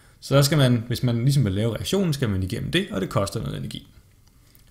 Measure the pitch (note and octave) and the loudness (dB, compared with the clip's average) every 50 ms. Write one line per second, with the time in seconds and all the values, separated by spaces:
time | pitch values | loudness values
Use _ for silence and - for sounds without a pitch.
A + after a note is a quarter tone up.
0 | _ - - _ - - C3+ C#3+ C#3+ C#3+ D#3+ D3 C3+ B2 B2 A2+ A2 - A#2 - | _ -20 -20 _ -4 2 4 4 4 4 4 4 4 4 4 2 0 -4 -4 -2
1 | - B2 A#2 A#2 A#2+ C#3+ C#3 C#3+ A2+ G2 F#2 G2+ A2 A#2+ G#2 - - - F#3 G3+ | 0 0 0 2 2 2 2 4 2 2 2 0 0 -2 -2 -4 -4 -2 0 0
2 | F#3+ E3 C#3 - C3 G#2+ G2 F#2 F#2+ F#2+ - - - - - F3+ G3+ - G#3 F#3+ | 0 0 0 0 0 -2 0 -2 -2 -4 -4 -6 -4 -2 -2 -2 -2 -2 -4 -6
3 | - - - A2+ G2 - - - - G2+ G#2 - - - - - - - _ - | -6 -2 -2 -2 -2 -2 -4 -6 -6 -6 -8 -8 -8 -10 -12 -14 -16 -20 _ -20
4 | _ _ _ _ _ _ _ _ _ _ _ _ _ - | _ _ _ _ _ _ _ _ _ _ _ _ _ -12